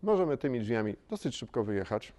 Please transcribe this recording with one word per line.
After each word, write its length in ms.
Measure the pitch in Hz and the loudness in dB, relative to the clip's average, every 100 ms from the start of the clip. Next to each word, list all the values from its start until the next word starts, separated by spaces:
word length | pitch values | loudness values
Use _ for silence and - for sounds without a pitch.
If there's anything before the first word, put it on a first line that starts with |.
Możemy 340 | 196 208 175 139 | 4 4 4 2
tymi 220 | 143 123 | 0 0
drzwiami 360 | 107 117 107 98 _ | 0 0 0 -4 _
dosyć 260 | 208 - - | -6 -4 -6
szybko 280 | 113 - | -6 -2
wyjechać. 500 | 104 101 95 107 - | 0 0 0 -2 -4